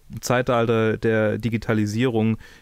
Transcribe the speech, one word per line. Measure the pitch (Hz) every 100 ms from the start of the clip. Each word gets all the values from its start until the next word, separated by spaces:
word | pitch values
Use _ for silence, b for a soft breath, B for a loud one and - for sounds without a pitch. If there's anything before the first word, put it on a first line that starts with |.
| - 117
Zeitalter | - 127 127 120 117 113 110 107
der | 113 110 107 104
Digitalisierung | 113 110 - 110 104 110 127 113 110 110 B B